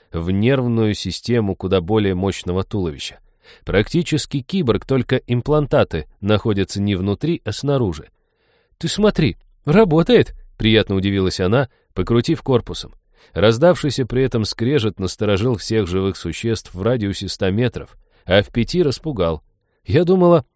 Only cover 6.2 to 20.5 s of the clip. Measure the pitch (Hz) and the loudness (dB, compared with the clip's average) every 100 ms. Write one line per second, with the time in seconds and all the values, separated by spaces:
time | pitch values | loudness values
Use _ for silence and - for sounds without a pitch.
6.2 | 98 104 113 98 95 101 101 95 95 98 | 0 0 2 -2 -2 -2 -2 -2 -2 -4
7.2 | 151 170 - 110 139 139 107 76 - _ | -4 -4 -6 -8 -2 0 0 -4 -12 _
8.2 | _ _ _ _ _ - 170 - 208 - | _ _ _ _ _ -8 -6 0 0 2
9.2 | 147 - _ _ - 180 214 156 165 233 | 0 -2 _ _ 2 4 6 4 4 4
10.2 | - - - - 110 110 95 95 98 98 | 2 -4 -18 -2 2 4 2 0 0 0
11.2 | 92 - 92 123 131 _ _ - 92 117 | 0 0 0 0 0 _ _ -6 0 0
12.2 | 120 160 - 123 - - - - _ _ | 2 -2 0 -2 -2 -12 -12 -18 _ _
13.2 | _ - 104 113 170 175 151 135 120 120 | _ 0 2 4 4 2 0 -2 -2 -2
14.2 | 131 120 107 - 117 147 107 - 92 - | 0 0 -2 -2 0 0 0 -4 -6 -2
15.2 | 107 98 120 110 - 110 92 92 95 92 | 0 0 0 -2 -2 -2 0 -2 -2 -4
16.2 | 85 80 117 113 - 90 101 127 101 95 | -8 -6 -4 -4 -6 -4 -2 -2 -2 -6
17.2 | 95 - 98 101 123 - 67 - _ _ | -6 -2 0 0 0 -4 -14 -20 _ _
18.2 | - 95 101 - 113 175 160 113 156 120 | 2 2 2 -2 -2 0 0 -2 -6 -2
19.2 | 85 78 _ _ _ _ - 117 175 190 | -2 -2 _ _ _ _ -2 0 2 4
20.2 | 175 170 - | 6 4 2